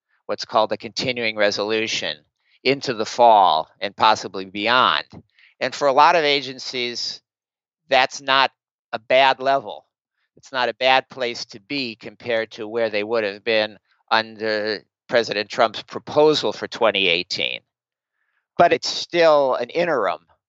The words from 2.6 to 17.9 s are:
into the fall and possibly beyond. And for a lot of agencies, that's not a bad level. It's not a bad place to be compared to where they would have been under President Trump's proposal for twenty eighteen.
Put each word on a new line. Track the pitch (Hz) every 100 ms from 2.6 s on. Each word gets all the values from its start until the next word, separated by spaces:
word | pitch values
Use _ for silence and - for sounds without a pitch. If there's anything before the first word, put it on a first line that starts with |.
into | 127 139 139
the | 110 107
fall | - 120 107 90 78 82 _
and | 98 95
possibly | 113 107 110 98
beyond. | 95 98 107 127 110 76 78 92 - _ _ -
And | 127
for | - 143
a |
lot | 143 151
of | 175
agencies, | 147 143 131 131 - 131 120 117 - - _ _ _ _ _ _ -
that's | 131 135 -
not | 139 135 127 _ _ _ _
a | 117
bad | 110 127 135 131
level. | 131 139 107 76 - _ _ _ _ _
It's | -
not | 131 120
a |
bad | 113 127 131 -
place | 135 120 113 -
to | 113
be | 98 143 123 107
compared | 113 104 120 113 113
to | - 107
where | 117 113
they | 104
would | 104 117
have | 104 101
been | 117 110 107 101 _ _ -
under | 110 113 110 110 107 107 98 - _ -
President | 123 113 104 104
Trump's | - 113 98
proposal | - 113 - 151 156 147 110
for | - 101
twenty | - 113 98 95
eighteen. | 85 90 - 65 60 - _ _